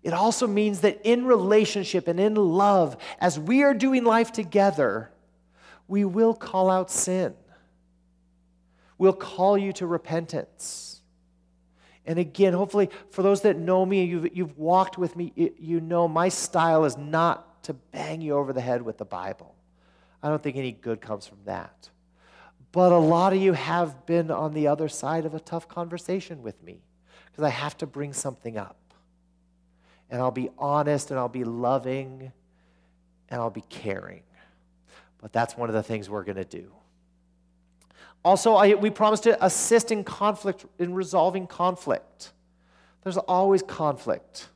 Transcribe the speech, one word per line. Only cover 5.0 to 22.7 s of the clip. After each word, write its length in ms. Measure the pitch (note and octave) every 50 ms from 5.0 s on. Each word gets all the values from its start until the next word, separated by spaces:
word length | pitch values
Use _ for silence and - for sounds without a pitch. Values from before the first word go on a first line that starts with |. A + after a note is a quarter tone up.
| A2 - _ _ _ _ _ _ _ _ _ _ _ - - _ _ _
we 180 | F#3 G3+ G#3
will 280 | G3 F3 G#3 A3+ A3+ A3+
call 360 | - - - - F#3+ F#3 F#3
out 200 | F#3 F#3 F#3 F#3
sin. 460 | - - - - F3+ F#3 F#3 B2+ - - _ _ _ _ _ _ _ _ _ _ _ _ _ _ _ _ _ _ _ _ _ _ _ _ _ _ _ _ _ _ _ _
We'll 160 | F3+ F#3+ F#3+
call 440 | F#3+ - - - - F3+ G3 G3+ G3+
you 160 | G3 G3 F#3+
to 120 | - F#3+
repentance. 1160 | E3+ E3+ E3 - - E3 E3 E3+ D#3 - D3 - - _ _ - - - - - - - - _ _ _ _ _ _ _ _ _ _ _ _ _ _ _ _ _ _ _ _ _
And 120 | - E3 E3
again, 340 | F3+ D3+ C#3+ - G3 F#3+ F3
hopefully, 360 | F3+ G3+ G3 - G#3 G3+ - - - - _
for 140 | - - F#3
those 180 | G3 G3+ G3
that 160 | G3+ G#3+ F3+ D3+
know 280 | E3 E3+ F#3 F#3 F#3+
me, 200 | F#3 G3 G3 F3+
you've, 300 | F3 F3 E3+ D#3 F3 -
you've 220 | F3 F3+ D#3 C#3+ C#3+
walked 400 | D#3 D#3+ F3 F#3 F#3+ F#3 - F#3
with 180 | F#3 E3+ -
me, 180 | F3 F3 E3 -
y-, 160 | - E3+ D#3 - _
you 240 | E3 D#3+ E3+ E3
know 260 | D#3+ D#3+ F3 E3+ E3+ E3+
my 220 | D#3 D#3+ F3 F#3
style 560 | F3+ - - - - F3 D#3+ E3 D#3+ D#3+ D#3+
is 120 | D3 B2 B2+
not 680 | C#3+ D3 D#3 D#3+ E3 E3+ - - - _ _ _ _
to 100 | - D3+
bang 480 | B2+ _ _ - D#3 D3+ D#3 D#3 E3
you 140 | D#3+ D3+ C#3+
over 180 | C#3+ C#3+ C3+ C3+
the 80 | B2+
head 220 | B2 B2+ B2 B2 B2
with 160 | A2+ A2 _
the 60 | G#2+
Bible. 500 | G2 - F2+ F2+ G2 G2 _ E2+ - _ _ _ _ _ _ _ _ _ _ _ _ _ _
I 80 | - D3
don't 120 | D3+ D3
think 140 | D3+ D3 B2+
any 160 | C3+ C3+ B2+
good 300 | A2+ G2+ _ A#2+ A2+ A2
comes 240 | - A2 A2 G2+ -
from 140 | - G2+ G2+ G2
that. 440 | G2+ G2 F#2 E2+ - _ _ _ - _ _ _ _ _ _ _ _ _ - - - _ _ - _